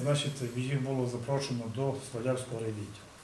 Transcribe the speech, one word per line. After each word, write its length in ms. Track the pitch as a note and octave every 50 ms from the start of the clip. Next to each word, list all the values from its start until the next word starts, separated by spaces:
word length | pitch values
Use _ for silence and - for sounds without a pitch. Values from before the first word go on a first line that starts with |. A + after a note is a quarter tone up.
значить, 400 | B2 C#3+ D3 D3 - D3 - - B2+ A#2 A#2+
їх 260 | B2 B2+ C3 C#3+ C3
було 260 | B2+ C3+ C3+ C3 B2 A#2+
запрошено 520 | A#2+ A#2+ A2+ - C#3 C#3 C#3 - B2 A#2 A2+ A2 G#2
до 200 | G2+ C3+ C#3 G2+ - - -
Свалявського 500 | - A#2 A#2 C3 B2+ B2+ - - A#2+ A2+
райвідділу, 260 | A2+ A2+ G#2+ G#2 G2+ F#2 - - - - - -